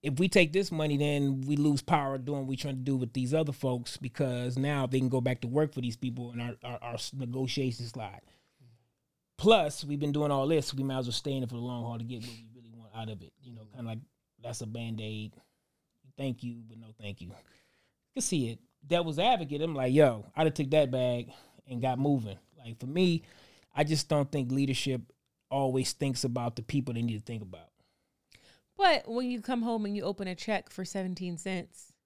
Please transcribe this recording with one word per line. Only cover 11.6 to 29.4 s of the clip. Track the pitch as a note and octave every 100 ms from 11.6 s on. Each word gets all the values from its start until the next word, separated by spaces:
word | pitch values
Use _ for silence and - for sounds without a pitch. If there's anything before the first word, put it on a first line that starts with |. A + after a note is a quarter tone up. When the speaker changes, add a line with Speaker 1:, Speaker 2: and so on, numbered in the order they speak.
Speaker 1:
long | A#2+ A#2+
haul | A#2+ A#2
to | A#2
get | B2
what | A#2
we | A2+ A2+ B2
really | A#2 A2+
want | A2+ A2
out | A2
of | G#2
it. | - _
You | C3
know, | A2+ G#2+ B2
kinda | A#2
like, | A2+ - _ _ _
that's | A#2+ A2
a | A2+
Band-Aid. | A#2 A#2 A2 G#2+ G#2+ G#2+ - _ _ _ _ _ _ C3 -
Thank | C3+ A#2+
you, | A#2+ A#2 A2+
but | A2
no | A2+ A2
thank | G#2 F#2+
you. | F2 - _ _ _ _ _ _ _
Can | -
see | - E3 A#2
it, | A#2 _ _ C#3+
devil's | E3+ E3 D3
advocate, | G#3+ A3+ D3 C#3+
I'm | E3 C#3+
like, | B2+
"Yo, | C#3 C#3+ A2 - -
I'd | D#3+
have |
took | D3 C3+
that | D#3 C#3
bag | B2+ B2 A#2+ A#2 - - - -
and | B2
got | C3 B2+
moving." | C#3 C#3 G#2 F#2+ _ -
Like, | A#2 A2+
for | B2+
me, | D#3+ F#3 E3 - - - - _ -
I |
just | D3+ D3+ -
don't | D3+ C#3
think | D3 B2
leadership | C3 C#3 C3 C#3 B2+ - _ _ _ _
always | C#3 C3+ C3 B2+
thinks | - C#3 B2+
about | B2+ B2 A#2+ A#2
the |
people | A2+ C#3+ C#3
they | A#2
need | A#2 G#2+
to | A2
think | A2+
about. | G2 F#2 - _ _ _ _ _ _ - - _ _ -
Speaker 2:
But | G4 D4 -
when | A#3 B3+
you | B3